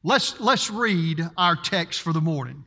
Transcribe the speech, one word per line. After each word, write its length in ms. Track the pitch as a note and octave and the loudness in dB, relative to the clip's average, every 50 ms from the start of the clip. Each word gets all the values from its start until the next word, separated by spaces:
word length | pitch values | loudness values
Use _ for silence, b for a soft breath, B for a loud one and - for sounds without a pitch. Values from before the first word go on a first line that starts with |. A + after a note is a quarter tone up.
| - | 2
let's, 360 | E3 B3 C#4 - - - - | 2 2 2 2 0 -4 -2
let's 320 | A#3 A3+ C4 G#3 - - | 2 2 2 2 2 -4
read 500 | G#3 A3+ A#3+ A3 G3 F3 D#3+ D#3+ E3 D3+ E3 E3 - | -4 -2 0 0 2 2 0 0 -2 -2 -4 -6 -2
our 180 | - F3+ F3 E3+ | 2 4 4 4
text 440 | E3 - - - F#3 E3 E3+ - - | 2 0 -2 -2 -2 -2 -2 -6 -6
for 120 | - E3+ D#3+ | -4 -2 0
the 80 | D#3+ | 0
morning, 420 | D#3 E3 D#3+ C#3+ B2+ B2 C3 C#3+ C3 | 0 0 0 -2 -4 -6 -10 -14 -16